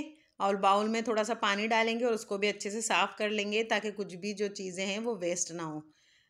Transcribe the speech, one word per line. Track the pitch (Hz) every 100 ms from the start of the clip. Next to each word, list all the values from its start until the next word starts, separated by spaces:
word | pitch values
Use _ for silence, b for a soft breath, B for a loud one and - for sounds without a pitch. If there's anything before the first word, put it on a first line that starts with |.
| 294 B B -
और | 196 202
बाउल | 196 202 214
में | 226
थोड़ा | 226 214
सा | 208 226
पानी | 208 202 220
डालेंगे | 226 226 233
और | 247
उसको | 214 - 196
भी | 208
अच्छे | 202 202
से | 214
साफ़ | 214 180 202 -
कर | 214
लेंगे | 214 202 214 226
ताकि | 214 214
कुछ | 208 185 180
भी | 202
जो | 196 202
चीज़ें | 202 185 180 190
हैं | 202
वो | 233 208
वेस्ट | 175 180 -
ना | 170
हो। | 160 151 151 b b b